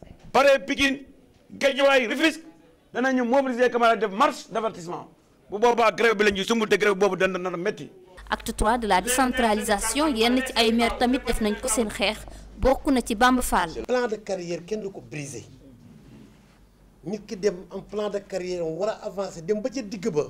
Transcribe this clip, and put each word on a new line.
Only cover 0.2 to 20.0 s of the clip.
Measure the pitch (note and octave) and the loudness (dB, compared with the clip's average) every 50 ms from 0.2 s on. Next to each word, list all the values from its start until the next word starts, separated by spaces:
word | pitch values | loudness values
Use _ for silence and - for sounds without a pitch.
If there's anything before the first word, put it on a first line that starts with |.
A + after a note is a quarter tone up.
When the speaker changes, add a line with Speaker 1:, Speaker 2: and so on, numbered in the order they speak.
| - - - | -20 0 2
Speaker 1:
paree | A#3+ C#4 C#4+ C4+ C4+ | 4 6 6 4 4
Pikine, | - - C#4 A3 C#4 C4+ C4 C#4+ - - - _ _ _ _ _ _ _ | 2 -4 -2 0 0 0 0 -2 -8 -16 -20 _ _ _ _ _ _ _
Guédiawaye, | - G3 - C#4 C4+ B3+ C#4 C#4 C4+ C4+ B3 G#3 | -8 -2 0 0 2 4 4 4 4 4 2 0
Rufisque, | D4 B3+ D#4+ D#4+ - - - - - _ - - _ _ _ _ - | 0 0 0 0 0 -2 -12 -20 -20 _ -20 -20 _ _ _ _ -4
danañu | A3 B3 C4+ C4 B3+ B3 | -2 0 2 2 2 2
mobiliser | A3+ C4+ C#4 C4+ C4 B3 A3+ B3+ A#3+ | 4 2 2 2 2 2 2 2 2
camarades | - A#3+ A#3+ A3+ A3+ G#3+ | 4 4 4 4 4 4
def | G#3+ G#3 | 0 -2
marche | F#3 G#3 C4+ D4+ B3+ - - - | 2 2 2 2 2 -2 -12 -8
d'avertissement. | F3 A3+ G#3+ A3 E3+ F3 E3 E3+ E3+ D3 B2+ - _ _ _ _ _ _ _ _ | -6 -4 -4 -4 -6 -6 -10 -10 -10 -12 -12 -16 _ _ _ _ _ _ _ _
Bu | F3+ G#3 | -2 2
boobaa | A3+ A#3+ A#3+ A#3 A#3 G#3+ | 4 4 4 6 4 2
grève | F#3 - G#3+ A#3 A3 | 4 4 2 2 4
bi | G3 G#3+ | 4 4
la | G#3 | 2
ñuy | G3 F#3+ F#3+ | 4 2 0
sumb | - A#3 A#3 G#3+ - | 0 2 0 4 2
te | G#3 F#3 | 2 4
grève | G3+ G#3 G3+ | 4 2 4
boobu | F#3 G3+ G3 F#3 | 4 2 2 4
dana, | E3 F#3+ F#3+ F#3 F3+ | 2 0 0 0 -2
dana | F3+ F#3 F3 | -4 -4 -6
metti. | E3+ F3 G#3+ F#3+ - D3 - - - - - - - - - | -4 -4 -4 -6 -6 -12 -16 -16 -20 -20 -20 -20 -20 -8 -8
Speaker 2:
Acte | G3+ - - - A3 | -8 -6 -6 -8 -4
trois | - A3 G#3 A#3 B3 | 0 0 2 2 0
de | A3+ G#3 | 2 2
la | F#3+ F#3 | 2 2
décentralisation, | F#3 A#3+ B3 - C4 B3+ B3+ C4 A#3+ A3 G#3 G#3+ G#3 A3 G#3 G3+ G3+ - - C4+ D4+ D#4+ C4 | 2 0 0 2 2 2 2 2 2 2 2 0 0 -2 -2 -2 -2 -2 0 0 0 0 2
yenn | A3 A3+ A#3+ B3 C4 C4 | 2 2 2 2 2 0
ci | - - A3 | -2 0 2
ay | A#3 A3+ A3+ | 2 4 4
maire | A#3 A#3 A3+ - - | 2 2 0 0 0
tamit | B3 A#3+ B3+ C4+ - | 0 2 2 0 0
def | A#3+ A3+ - | -2 -2 0
nañ | A3 G#3 G#3 - | 0 0 -2 -2
ko | - B3+ | -2 -2
seen | - - A3+ G#3 | -2 0 -2 -2
xeex, | - - G#3+ F#3+ G#3+ - - - - - - - - - | -2 -2 -2 -2 -2 -4 -10 -16 -18 -18 -20 -20 -8 0
bokk | - - C4+ - - D#4 | 2 2 2 2 0 0
na | C4+ C4 | 0 0
ci | - - A3+ | 0 -2 0
Bamba | G3+ B3 B3+ C4 B3 | 2 4 4 4 2
Fall. | - - A#3+ G3 F3 E3 D#3 - A3 - | 0 0 0 0 0 0 -4 -8 -4 -2
Speaker 3:
Plan | B3 B3 B3 A3+ | 0 0 0 -2
de | G#3+ G#3 | -4 -6
carrière | - - F#3+ F#3 F3 E3+ F3 E3 - | -6 -6 -6 -6 -4 -6 -6 -6 -6
kenn | - A3 G#3+ | -8 -8 -6
du | G3 G3 | -6 -8
ko | G3 F#3 | -10 -12
briser. | B2 - - D3+ C#3+ - - A2 G2 - - - - C3+ B2 - - - - D2 C#2 C2+ - C#2+ - - - _ _ _ _ _ - _ _ _ _ _ _ _ - | -14 -12 -10 -10 -10 -10 -12 -14 -16 -16 -20 -20 -20 -20 -20 -20 -20 -20 -20 -20 -20 -20 -20 -20 -20 -20 -20 _ _ _ _ _ -20 _ _ _ _ _ _ _ -10
Nit | D#3 G#3 G#3 G3+ | -10 -10 -10 -10
ki | - A3+ G3 | -12 -10 -2
dem | F3 G3+ F#3 F3+ F#3+ F3+ | -2 -2 -2 -2 -10 -14
am | F#3 G3 | -14 -14
plan | - - - G#3 G#3 G#3 | -14 -10 -6 -6 -4 -4
de | F#3+ G3+ | -4 -6
carrière, | G3+ - F#3+ F#3 F3+ F3+ F3+ F3 E3+ D#3+ | -8 -6 -8 -8 -6 -6 -4 -4 -4 -4
war | D#3+ E3 G3+ G#3+ | -4 -4 -4 -4
a | G3+ - - | -4 -6 -10
avancer, | G#3+ E3+ F#3+ G3 F#3 - E3+ | -10 -8 -6 -8 -8 -8 -12
dem | D#3 E3+ G#3+ G#3+ | -6 -4 -4 -4
ba | G#3 C4 | -4 -6
ca | G#3+ C4+ | -6 -6
digg | A3+ G3 A3+ G3 | -10 -10 -12 -6